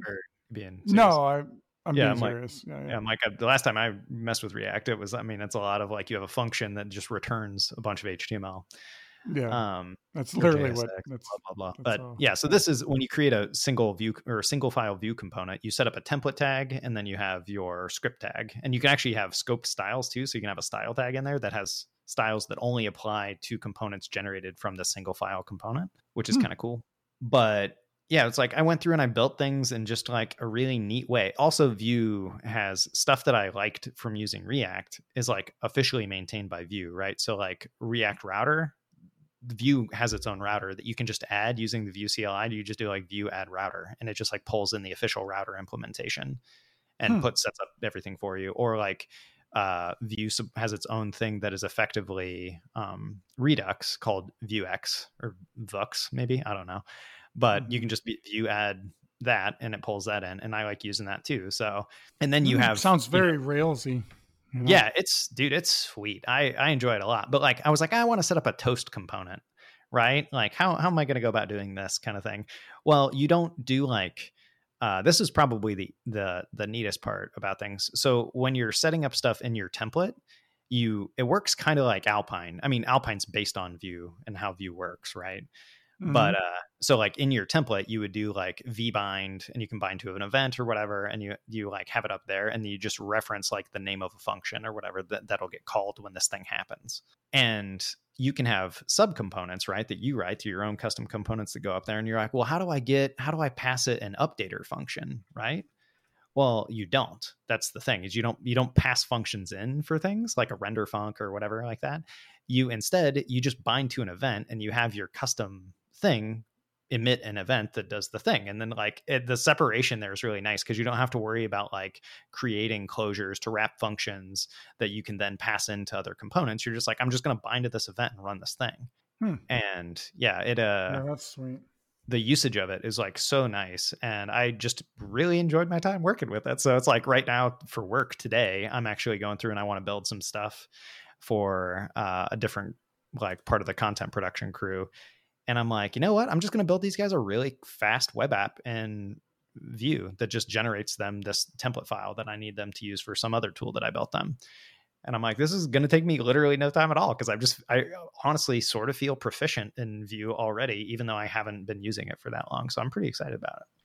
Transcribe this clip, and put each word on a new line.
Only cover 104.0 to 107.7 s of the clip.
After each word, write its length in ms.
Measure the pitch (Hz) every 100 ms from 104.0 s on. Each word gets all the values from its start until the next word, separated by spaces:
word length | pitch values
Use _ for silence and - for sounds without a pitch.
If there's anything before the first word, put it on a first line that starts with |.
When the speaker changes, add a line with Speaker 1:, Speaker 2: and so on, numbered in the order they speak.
Speaker 1:
an 140 | 104 98
updater 440 | 156 - 95 98 -
function," 600 | - 131 - - 131 - -
right? 300 | 110 165 - _ _ _ _ _ _
Well, 320 | - 135 113 -
you 160 | 110 95
don't. 440 | 135 120 - - - -
That's 220 | 113 -